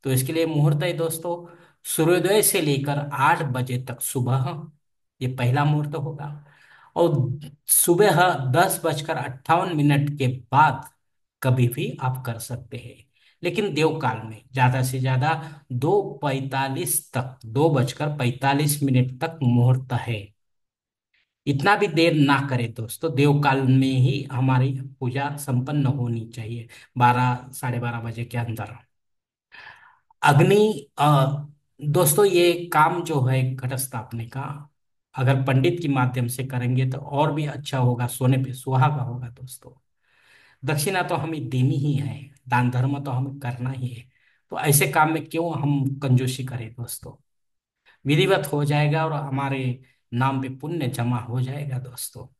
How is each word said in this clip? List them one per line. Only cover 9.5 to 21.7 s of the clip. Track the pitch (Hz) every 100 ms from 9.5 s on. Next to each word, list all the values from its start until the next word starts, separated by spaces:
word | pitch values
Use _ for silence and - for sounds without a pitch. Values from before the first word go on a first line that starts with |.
| 165 190 160
मिनट | 147 143 147 -
के | 131 - -
बाद | 135 151 - - _ _ _ _ _
कभी | 135 120 120
भी | 131 - -
आप | 127 127 -
कर | 110
सकते | - 123 - 123
हैं, | - - _ _ _ _
लेकिन | 175 - 202
देवकाल | 147 156 - 123 110 110
में | - _
ज्यादा | 131 127 127
से | 131 131
ज्यादा | 131 131 147 160 - - _
दो | 123 143 202 - -
पैंतालीस | 147 135 135 135 135 131 165 - -
तक, | 127 127 - 113
दो | 110 160
बजकर | 143 - - 151 147
पैंतालीस | 123 120 139 139 147 147
मिनट | 139 127 123 -
तक | 165 -
मुहूर्त | 131 123 120 127 -
है। | 117 - 110 101 _ _ _ _ _ _ _ _ _ _ _ -
इतना | 139 202